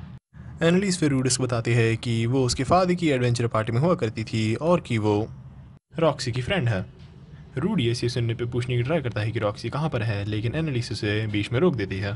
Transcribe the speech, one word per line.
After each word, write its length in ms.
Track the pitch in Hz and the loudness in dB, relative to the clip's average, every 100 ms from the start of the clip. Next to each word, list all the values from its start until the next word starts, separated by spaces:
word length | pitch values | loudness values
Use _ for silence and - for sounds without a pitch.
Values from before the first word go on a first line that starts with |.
| - - _ - - - | -16 -18 _ -20 -16 0
एनालिस 380 | 165 180 196 180 | 2 4 2 2
फिर 100 | 151 | 2
रूडिस 260 | 135 127 120 | 2 2 0
को 60 | |
बताती 300 | 127 120 113 | 0 0 2
है 220 | 117 113 113 | 4 4 2
कि 280 | 120 113 117 | 0 0 2
वो 180 | 135 123 | 2 2
उसके 180 | 123 | 0
फादर 300 | 131 175 185 | 2 4 4
की 160 | 180 170 | 2 2
एडवेंचर 380 | 131 123 120 117 | 2 2 2 2
पार्टी 240 | 110 110 | 0 0
में 80 | 117 | 2
हुआ 140 | 165 175 | 2 2
करती 280 | 110 113 | 0 -4
थी 300 | 110 113 110 110 | -4 0 0 0
और 240 | 160 175 | 2 2
कि 160 | - 113 | 2 0
वो 180 | 107 104 113 - - - - - _ - | 2 2 0 -8 -18 -18 -20 -20 _ 0
रॉक्सी 320 | 160 - 123 | 0 2 -4
की 100 | 117 | -4
फ्रेंड 280 | 123 196 120 | 0 0 2
है। 160 | 98 90 - - - - - - - | 0 -4 -12 -20 -20 -20 -20 -12 -4
रूडियस 460 | 175 214 117 120 | -2 0 0 0
ये 60 | 120 | -2
सुनने 260 | 127 117 113 | -2 -2 -2
पे 100 | 120 | -2
पूछने 300 | 127 120 123 | -2 -2 -2
की 60 | |
ट्राई 180 | 120 165 | 0 0
करता 200 | 123 104 | -2 -2
है 100 | 107 | -2
कि 80 | 107 | 0
रॉक्सी 300 | 107 107 117 | -2 -2 -6
कहाँ 200 | 135 160 | -2 -2
पर 140 | 131 | -2
है, 200 | 110 101 101 | -2 -2 -2
लेकिन 300 | 107 113 156 | -2 -2 -2
एनालिस 360 | 160 123 117 | -2 -2 -4
उसे 340 | 110 104 107 110 | -4 -2 0 0
बीच 240 | 104 101 | -2 -2
में 80 | 117 | 2
रोक 160 | 180 120 | 2 2
देती 220 | 95 95 | -4 -4
है, 160 | 101 | -4